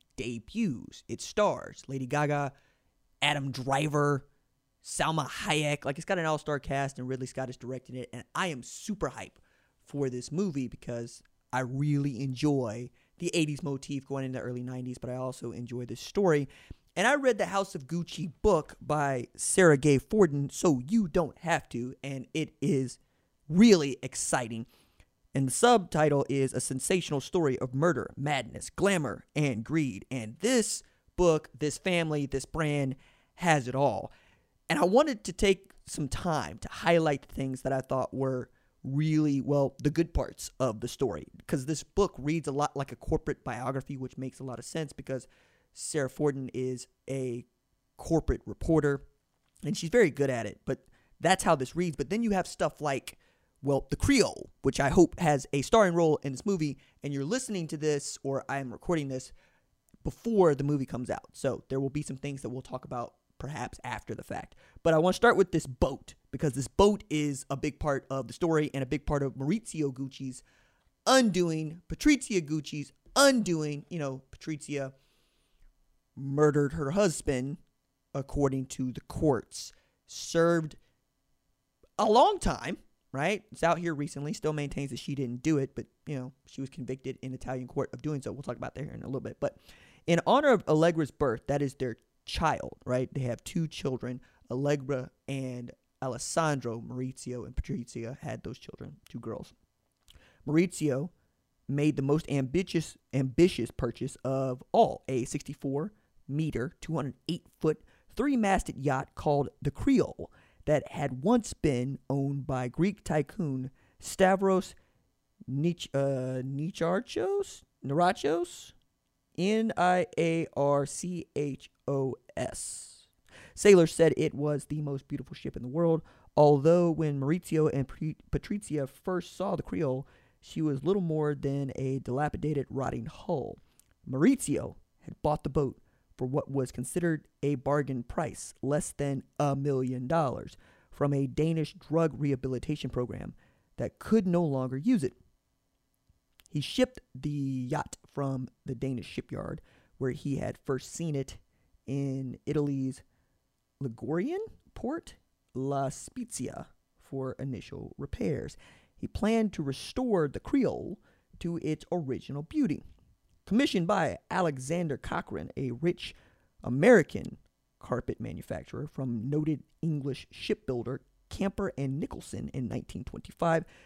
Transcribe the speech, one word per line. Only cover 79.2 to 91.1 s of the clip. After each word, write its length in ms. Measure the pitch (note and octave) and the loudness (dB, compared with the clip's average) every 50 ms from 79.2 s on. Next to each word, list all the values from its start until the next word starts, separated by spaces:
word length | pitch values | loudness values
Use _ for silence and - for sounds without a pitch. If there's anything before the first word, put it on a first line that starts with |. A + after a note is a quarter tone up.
| D#3+ D3+ C3 G#2 - - - - - - - _ _ _ _ _ _ | 2 2 2 2 -2 -6 -12 -14 -14 -14 -16 _ _ _ _ _ _
served 720 | _ - - - - - E3+ E3 E3+ E3+ E3 D#3+ D3 - - _ _ _ _ _ _ _ _ _ _ _ _ _ _ _ _ _ _ _ _ _ _ _ - | _ -14 -14 -12 -2 2 4 4 6 4 2 0 -2 -10 -16 _ _ _ _ _ _ _ _ _ _ _ _ _ _ _ _ _ _ _ _ _ _ _ 0
a 80 | G#3 | 4
long 320 | A3 G#3+ A#3+ D4 G4+ G#4 F4+ | 6 8 8 8 8 6 2
time, 400 | - F#3+ C#3+ G#2+ A#2+ C#3+ G3 - - _ _ _ _ _ - | 0 -2 -2 -2 -4 -8 -8 -8 -12 _ _ _ _ _ -6
right? 320 | C3 D3 F3 G#3+ - - _ - | -2 0 0 -2 -2 -6 _ -6
It's 100 | - - | 0 2
out 160 | E3 E3+ E3 | 2 2 2
here 160 | F3 E3+ D#3+ | 0 -4 -4
recently, 380 | C#3 D3 D#3+ - C#3 C#3+ D3+ - | -4 -6 -6 -6 -8 -6 -6 -6
still 220 | - - D#3 D3+ | -4 -2 -2 -2
maintains 360 | D3+ C#3+ C#3 - - C#3+ C3+ | -2 -4 -4 -4 -6 -6 -6
that 80 | B2+ - | -8 -8
she 160 | - - C#3+ | -8 -6 -4
didn't 280 | C#3 C#3 A#2 A#2+ B2 - | -4 -4 -4 -6 -4 0
do 160 | D#3 D#3 C#3+ | 0 2 2
it, 160 | C3+ C3+ - | 0 -2 -6
but, 100 | - G#2+ - _ _ _ | -12 -12 -12 _ _ _
you 100 | D3+ D3+ | -8 -8
know, 160 | C3 B2+ B2+ - _ _ | -8 -8 -10 -14 _ _
she 160 | - - - C#3 | -20 -12 -12 -12
was 80 | B2+ | -10
convicted 480 | - - B2+ A#2 C3 C3+ - C3 C3 - | -10 -12 -8 -8 -8 -8 -8 -10 -10 -10
in 140 | - C3 C3 | -10 -10 -10
Italian 340 | B2+ - C3+ C3 B2+ B2+ B2 | -10 -8 -6 -6 -6 -8 -6
court 220 | - C#3+ C3 - - | -4 -4 -4 -4 -6
of 80 | B2+ | -8
doing 220 | - D3+ D3+ C#3 - | -6 -4 -4 -4 -6
so. 100 | A#2 A2+ | -8 -10
We'll 100 | C3 C#3+ | -8 -8
talk 140 | - A#2+ | -10 -8
about 180 | A#2 - - - | -8 -8 -10 -8
that 80 | - D#3+ | -10 -10
here 100 | - - | -10 -10
in 80 | A2+ - | -12 -8
a 40 | |
little 140 | - C3 C3 | -6 -6 -6
bit. 200 | - - - - | -6 -8 -6 -4
But 180 | - - - - _ - - - - - - _ _ | -4 -4 -4 -6 _ -20 -20 -20 -20 -20 -20 _ _
in 140 | - E3+ E3+ - | 2 2 2 4
honor 260 | - G#3+ C#4 D4+ C#4+ A#3+ | 4 4 6 6 6 4
of 120 | - - | 4 4
Allegra's 440 | - D#3 D#3 D#3+ F3 E3+ D#3+ D#3 C3 | 2 4 6 6 4 4 2 -2 -4